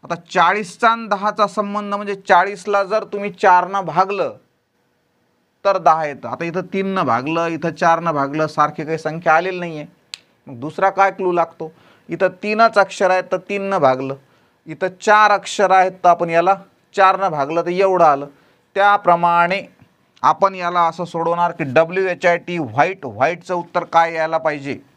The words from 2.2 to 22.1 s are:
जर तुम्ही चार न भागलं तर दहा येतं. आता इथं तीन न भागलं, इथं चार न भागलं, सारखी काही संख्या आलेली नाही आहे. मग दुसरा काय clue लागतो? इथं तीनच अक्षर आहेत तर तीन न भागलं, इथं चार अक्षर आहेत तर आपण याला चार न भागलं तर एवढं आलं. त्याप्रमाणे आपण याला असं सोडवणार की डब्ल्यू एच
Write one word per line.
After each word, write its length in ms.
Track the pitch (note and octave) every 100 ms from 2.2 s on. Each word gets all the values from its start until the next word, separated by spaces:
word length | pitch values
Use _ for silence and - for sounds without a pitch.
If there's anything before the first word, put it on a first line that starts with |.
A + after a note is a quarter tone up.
| - F3+ F#3+ G3+ G#3 G3+ G3
जर 180 | G#3+ -
तुम्ही 260 | G3+ G3+
चार 340 | G3 G3+ F3+ F3
न 140 | G3
भागलं 520 | F3+ D#3 F#3+ G3+ D3 G#2 _ _ _ _ _ _ _ _ _ _ _ _ G3
तर 120 | F#3+
दहा 280 | E3+ D#3+ D#3
येतं. 220 | C3+ A#2
आता 180 | B2+ E3+
इथं 200 | E3+ F3+
तीन 140 | F#3+ F#3+
न 140 | F#3+
भागलं, 440 | D3 A#2 C3+ E3 E3+
इथं 240 | E3 E3+
चार 280 | E3 F3 E3
न 120 | E3+
भागलं, 360 | D3 C#3 D3+ D#3
सारखी 360 | - D3 - D3+
काही 120 | D#3+
संख्या 360 | D#3 D#3 E3+ D#3+
आलेली 240 | F3+ F3+
नाही 180 | F3 D#3
आहे. 100 | D#3+ _ _ - _ _ -
मग 120 | B2+
दुसरा 300 | E3 D#3 F#3+
काय 200 | F#3+ G3
clue 200 | F#3 F#3
लागतो? 400 | F3 E3 _ D#3+ _ _ _ -
इथं 180 | E3 F#3+ F#3
तीनच 340 | G#3 G#3+ A3+ A3+
अक्षर 340 | F#3+ - F#3+
आहेत 120 | F#3 F3+
तर 60 | F#3
तीन 240 | - G3+
न 140 | G3 G3
भागलं, 360 | C#3 C3 C3+ C#3 _ _ _ _ -
इथं 200 | D#3 F#3 F3+
चार 300 | - G#3+ G#3
अक्षर 400 | G3+ G3+ - F#3+
आहेत 200 | F#3+ F#3
तर 160 | F#3 F3+
आपण 200 | F3 F3
याला 260 | E3 F3 F#3+ - _ _ -
चार 240 | F#3+ F#3
न 100 | F#3+
भागलं 320 | D#3 C#3 E3
तर 80 | E3+
एवढं 360 | F3+ F#3+ F#3 E3
आलं. 220 | C#3 C#3+ _ _ _ _ G3
त्याप्रमाणे 840 | G3+ G3+ F#3+ E3+ E3+ E3+ E3+ F#3+ - _ _ _ _ _
आपण 320 | C3+ D#3+ G3 F#3+
याला 260 | F3 F3
असं 220 | E3 D#3+ F3
सोडवणार 460 | E3+ E3 E3+ F3
की 120 | - D3
डब्ल्यू 420 | B2+ E3 F#3
एच 180 | F#3+